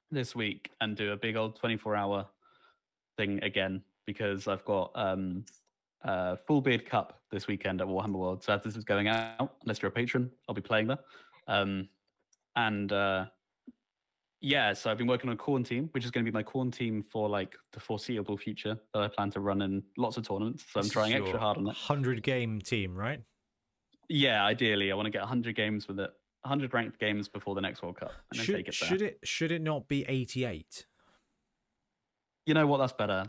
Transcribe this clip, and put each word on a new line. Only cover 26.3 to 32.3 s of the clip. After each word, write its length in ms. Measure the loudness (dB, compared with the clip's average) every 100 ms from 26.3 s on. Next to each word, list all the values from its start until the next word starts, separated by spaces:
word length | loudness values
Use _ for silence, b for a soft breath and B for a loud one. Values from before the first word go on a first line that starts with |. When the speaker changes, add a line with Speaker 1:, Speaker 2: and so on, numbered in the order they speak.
| _
Speaker 1:
a 40 | -4
hundred 260 | -2 0
ranked 240 | 0 -2 -2
games 260 | 0 0 -4
before 280 | -8 -4
the 80 | -2
next 200 | -4 -6
World 140 | -10 -8
Cup, 160 | -12 -12 _
and 80 | -4
then 60 |
Speaker 2:
Should, 120 | -2 -2
Speaker 1:
take 120 | -4
it 80 | -4
there. 100 | 0
Speaker 2:
should 100 | 0
it, 180 | 0 -4
should 260 | -6 -2 0
it 120 | 0
not 260 | 0 -2 0
be 160 | -2 2
eighty-eight? 800 | 0 0 -2 -2 -4 -10 -16 -18 b b b b _ _ _ _ _ _ _ _ _ _